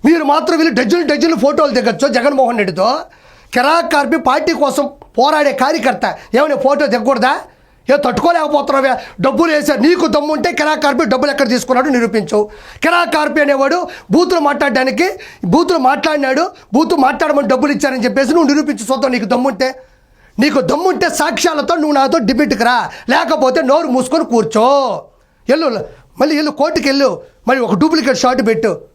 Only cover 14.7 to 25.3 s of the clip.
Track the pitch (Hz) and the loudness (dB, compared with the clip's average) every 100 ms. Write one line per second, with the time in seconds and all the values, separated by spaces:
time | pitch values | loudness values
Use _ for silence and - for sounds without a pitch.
14.7 | 247 262 214 370 - - - 180 247 330 | 0 -2 0 -2 -4 -16 -10 0 0 2
15.7 | 339 262 285 311 302 269 262 359 - - | 2 2 0 -2 -2 0 0 -2 -6 -4
16.7 | 240 330 330 262 - 311 285 226 254 294 | 0 0 2 0 0 0 0 0 0 0
17.7 | 269 277 262 233 202 262 320 285 285 294 | 0 -2 -2 -2 0 2 2 2 0 -2
18.7 | 214 214 262 262 247 196 247 269 196 262 | -6 -4 -2 -2 -2 -2 -2 -2 -2 -4
19.7 | 262 - _ _ _ _ - 285 294 175 | -4 -20 _ _ _ _ -2 0 0 0
20.7 | 294 370 285 349 - 302 247 339 302 - | 0 0 0 -2 0 -2 0 -2 -2 -2
21.7 | 339 302 285 269 330 202 254 285 202 233 | -2 0 2 2 0 0 0 0 0 0
22.7 | 247 180 - - 285 339 320 262 254 269 | 0 -4 -10 -2 -2 0 0 2 2 2
23.7 | 294 330 254 254 320 330 233 - 214 240 | 0 2 -2 0 -2 0 -2 0 2 2
24.7 | 285 262 175 - _ _ | 2 0 -6 -12 _ _